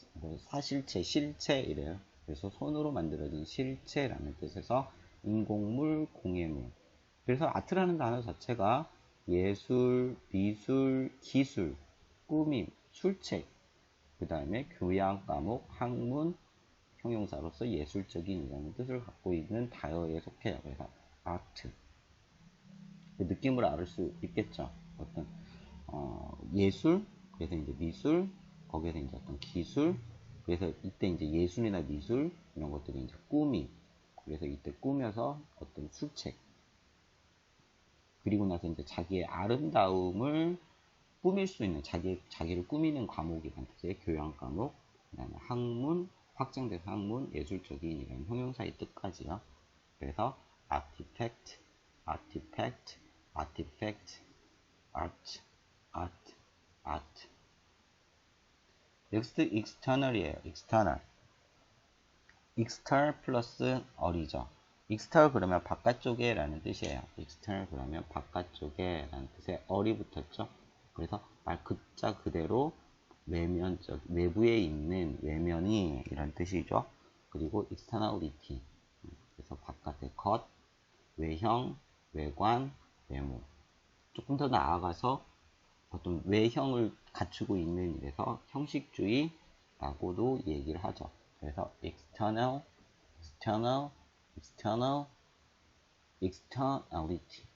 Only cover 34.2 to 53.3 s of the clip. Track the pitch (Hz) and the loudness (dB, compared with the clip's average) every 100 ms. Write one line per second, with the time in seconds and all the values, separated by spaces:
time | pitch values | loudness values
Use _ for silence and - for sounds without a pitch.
34.2 | 80 76 73 71 76 - 135 139 117 101 | -10 -4 -4 -4 -8 -4 -2 0 0 0
35.2 | 131 151 147 - - 147 147 - 147 - | -2 -4 -12 -16 -14 -10 -10 -8 -10 -8
36.2 | - - - _ _ _ _ _ _ _ | -10 -10 -16 _ _ _ _ _ _ _
37.2 | _ _ _ _ _ _ _ _ _ _ | _ _ _ _ _ _ _ _ _ _
38.2 | 98 104 98 85 82 80 78 - 85 92 | 2 4 4 0 -2 -4 -6 -6 0 0
39.2 | 82 85 104 127 156 127 95 92 90 95 | 0 0 2 2 4 6 6 6 2 2
40.2 | 139 156 170 175 - _ _ _ _ _ | 2 2 2 0 -8 _ _ _ _ _
41.2 | 185 196 190 - 101 76 - 87 92 90 | 2 2 0 0 0 0 -2 -2 -2 -4
42.2 | - - 82 87 90 151 160 143 104 - | -6 -6 -2 -2 0 0 2 0 -2 -4
43.2 | 82 82 73 - 64 - 87 98 - 78 | -4 -4 -6 -10 -12 -6 -6 -4 -2 -2
44.2 | 78 67 64 78 143 - _ - _ - | -2 -6 -6 -4 -4 -8 _ -20 _ -12
45.2 | - - - 123 120 117 139 175 180 - | -10 -10 -4 -2 -2 0 0 0 -2 -10
46.2 | _ - 131 135 120 90 90 104 101 120 | _ -6 -6 -4 -4 -4 -4 -4 -2 -2
47.2 | - 73 71 95 - 71 82 76 65 64 | -4 -6 -4 -6 -6 -8 -4 -4 -6 -8
48.2 | 85 120 127 131 87 - - - 98 - | -6 -4 -4 -4 -6 -6 -10 -8 -10 -8
49.2 | 71 95 - - _ _ _ - 69 71 | -8 -8 -10 -20 _ _ _ -10 -6 -2
50.2 | 123 - - _ - 76 - - - - | -2 -4 -14 _ -4 -4 -4 -12 -12 -6
51.2 | 117 - - - _ _ _ _ 80 76 | -6 -6 -18 -20 _ _ _ _ -6 -6
52.2 | - 78 - - 120 - - - - _ | -8 -12 -8 -4 -4 -4 -14 -20 -20 _
53.2 | _ | _